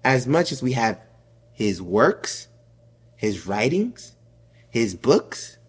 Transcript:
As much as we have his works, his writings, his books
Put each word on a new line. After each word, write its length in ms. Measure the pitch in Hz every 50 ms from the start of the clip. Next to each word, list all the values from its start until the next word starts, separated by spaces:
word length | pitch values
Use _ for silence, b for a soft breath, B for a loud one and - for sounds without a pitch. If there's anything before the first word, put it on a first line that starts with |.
| -
As 220 | 131 135 127 120
much 260 | 123 147 165 107 -
as 120 | - 135 127
we 100 | 127 127
have 260 | 120 113 110 101 - - _ _ _ _ _ _ _ _ _ _
his 280 | - 110 104 95 87
works, 640 | 92 87 92 107 120 196 - - - - - - - _ _ _ _ _ _ _ _ - _ _ _ _ _
his 300 | - - 107 98 87 80
writings, 720 | 90 98 110 127 131 165 190 220 247 - - - - _ _ _ _ _ _ _ _ b b b b
his 260 | - 117 117 104 92
books 640 | 90 - 120 160 - - - - - - - - _ _